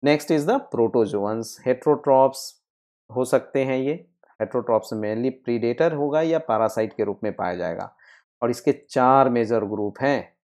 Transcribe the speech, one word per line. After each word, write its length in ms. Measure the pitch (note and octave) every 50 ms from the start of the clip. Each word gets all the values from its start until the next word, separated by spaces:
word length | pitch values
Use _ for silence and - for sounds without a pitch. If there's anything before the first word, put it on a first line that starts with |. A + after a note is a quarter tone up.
| -
Next 260 | C#3+ D3 D3+ - -
is 160 | E3+ D3+ C#3+
the 140 | D#3+ A#3 C#4+ C4 - -
protozoans। 680 | - A#2 A2+ A2+ B2 A2+ G2+ G#2+ G#2 G2+ G#2 A2 A2+ A2+ - - - -
हेटरोट्रॉप्स 960 | B2+ B2+ B2+ - D#3 D3 C#3+ D3 D3 C3+ C3 C3 C3+ C3 - - - - _ _ _ _ _ _ _ _ _ _ _ A2+
हो 80 | B2 B2+
सकते 400 | B2 - C3 - - - C3 C3+
हैं 140 | C3 C3 C3
ये। 300 | C3 C#3 D3+ F3 - _ _ _ _ _ _ _
हेटरोट्रॉप्स 540 | A2 G#2 - B2+ G#2 - A#2 A2 G#2+ - A2+
mainly 360 | A2 G#2+ G#2 G#2+ A2 A#2+ C3
प्रीडेटर 640 | C3 - _ - A#2+ A#2 A2 A#2 A#2+ A#2+ D#3 E3+ D#3+
होगा 300 | D3 C#3+ D3 C#3 D#3 D#3+
या 160 | E3 E3 D#3+
पैरासाइट 540 | D#3 - A2+ G#2+ A2+ A2 - - A2 G#2+ -
के 120 | - A2
रूप 160 | G2+ G2+ - -
में 80 | G#2+ G2
पाया 220 | - G2 F#2 F2+
जाएगा, 420 | F2+ F2 F2 E2+ F2 G2 - _ _ _ _ - _ _ _ _ _ -
और 80 | A#2
इसके 220 | A#2+ - - - C#3
चार 560 | - - _ - C3+ B2+ B2+ C3 C3+ C3+ B2
मेजर 360 | A#2+ A#2+ A#2 G#2+ A#2 A2+ G#2
ग्रुप 300 | G2 G#2+ G2+ G#2 G#2 G2+ -
हैं। 360 | C3 C#3 C#3+ A#2+ F2+ - _ _ _